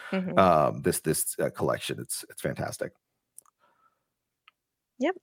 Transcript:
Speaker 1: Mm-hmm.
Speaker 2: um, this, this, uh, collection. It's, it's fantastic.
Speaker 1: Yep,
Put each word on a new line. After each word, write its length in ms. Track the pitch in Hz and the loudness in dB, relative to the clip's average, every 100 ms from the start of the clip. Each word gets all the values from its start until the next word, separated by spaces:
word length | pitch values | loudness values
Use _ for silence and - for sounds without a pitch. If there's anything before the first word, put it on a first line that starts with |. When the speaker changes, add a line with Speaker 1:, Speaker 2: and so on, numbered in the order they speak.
| - | -6
Speaker 1:
Mm-hmm. 260 | 190 185 - | -4 0 4
Speaker 2:
um, 440 | 95 80 69 - | 6 8 4 2
this, 160 | 80 - | -2 0
this, 360 | - 78 - - | 0 -2 -2 -2
uh, 100 | 73 | -4
collection. 480 | - 76 57 - - | -2 -4 -2 -4 -8
It's, 240 | - - - | -8 -10 -10
it's 120 | - | -8
fantastic. 500 | - - - - - _ _ _ _ _ - _ _ _ _ _ _ _ _ _ _ _ _ _ _ - | -6 -4 -6 -6 -10 _ _ _ _ _ -20 _ _ _ _ _ _ _ _ _ _ _ _ _ _ -4
Speaker 1:
Yep, 160 | 262 381 | -4 -2